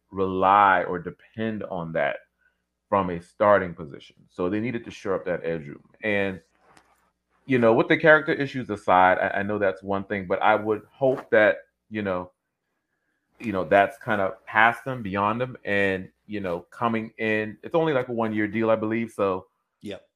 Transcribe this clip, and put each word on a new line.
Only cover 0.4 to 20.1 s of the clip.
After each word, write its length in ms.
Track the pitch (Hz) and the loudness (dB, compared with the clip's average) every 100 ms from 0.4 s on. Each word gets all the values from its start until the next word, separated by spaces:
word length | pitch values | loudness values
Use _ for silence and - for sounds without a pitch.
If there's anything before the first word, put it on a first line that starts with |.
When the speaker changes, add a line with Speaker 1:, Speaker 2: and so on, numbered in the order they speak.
| 95 101 101 92 | 4 6 6 4
Speaker 1:
or 140 | - 90 | 0 -6
depend 640 | 85 - _ - 110 107 | -10 -16 _ -8 -8 -8
on 280 | - 92 82 | -8 -8 -6
that 240 | 80 71 - _ _ _ _ _ _ - | -2 -2 -4 _ _ _ _ _ _ -2
from 220 | 101 90 | 0 0
a 120 | 85 | -6
starting 520 | - - 104 101 92 | -10 0 4 4 2
position. 420 | 85 76 - - _ _ | -8 -14 -16 -20 _ _
So 200 | - 90 | -4 -2
they 100 | 104 | -2
needed 260 | 117 117 - | -4 -6 -10
to 60 | |
shore 240 | 90 104 90 | -12 -6 -4
up 100 | 90 | -4
that 160 | 85 | -6
edge 240 | 82 82 71 | -4 -6 -8
room. 160 | 71 _ _ | -18 _ _
And, 380 | 110 101 98 92 _ _ _ _ _ _ _ _ _ _ - | -4 -2 -2 -6 _ _ _ _ _ _ _ _ _ _ -2
you 140 | 131 | 2
know, 140 | 117 | 4
with 160 | 117 165 | 4 4
the 80 | 151 | 4
character 360 | 160 156 147 | 6 6 4
issues 360 | 147 139 135 104 | -4 -4 -6 -8
aside, 500 | 101 - 92 92 92 | -6 2 6 6 4
I, 200 | 95 98 | 0 -2
I 40 | |
know 160 | 101 104 | -4 0
that's 240 | 98 - | -2 -2
one 220 | 98 98 98 | -6 -6 -4
thing, 200 | 104 92 | -8 -4
but 160 | 95 | 0
I 140 | 104 107 | 2 2
would 280 | 107 104 - | 0 -4 -6
hope 380 | - 135 135 - | -4 -2 -2 0
that, 260 | 113 104 - - _ _ | 4 4 2 -6 _ _
you 120 | 107 | -8
know, 300 | 101 90 90 _ _ _ _ _ _ _ _ _ _ - | -4 -6 -8 _ _ _ _ _ _ _ _ _ _ -12
you 120 | 117 | -6
know, 140 | 95 85 | -4 2
that's 320 | 101 98 - | 2 2 0
kinda 320 | - 104 95 - - | -6 -2 -2 -6 -4
past 400 | 110 117 117 - | 2 2 2 -8
them, 180 | 127 | -8
beyond 380 | 104 98 101 113 | -6 -2 0 -2
them, 160 | 127 120 - | -6 -8 -4
and, 440 | 101 98 95 92 _ - | 0 0 0 -6 _ -12
you 120 | 104 | -8
know, 220 | 95 87 - | -6 -8 -10
coming 400 | - 117 113 110 - | -4 -2 -2 -6 -6
in, 400 | 110 107 107 104 | -2 -2 -4 -10
it's 140 | 113 170 | -4 -2
only, 180 | 160 | 0
like, 140 | 135 123 | -2 -4
a 60 | |
one-year 340 | 117 110 107 107 | -4 -4 -2 -2
deal, 240 | 110 110 | 0 0
I 60 | 110 | 0
believe. 340 | 110 113 113 | 0 -4 -6
So, 360 | - 98 92 - _ _ _ | -4 -2 -2 -8 _ _ _
Speaker 2:
Yep. 200 | 107 92 _ | -16 -16 _